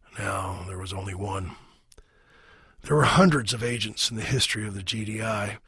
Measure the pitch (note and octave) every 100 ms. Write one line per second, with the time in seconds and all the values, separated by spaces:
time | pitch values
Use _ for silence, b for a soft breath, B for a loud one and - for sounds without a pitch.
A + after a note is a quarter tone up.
0 | _ - G2+ - F#2+ F#2 F#2 F#2 F#2 G2
1 | G2 F#2 G2+ F#2+ F#2 - b b b b
2 | b b b b b b b b - D3
3 | D3 - F#3+ D3 G#2+ A#2+ A#2+ A#2+ G#2+ G#2
4 | - A2 G2+ B2+ - A2 G#2+ G2 F#2+ A2+
5 | G#2+ G#2+ A2 G#2+ G#2 G2+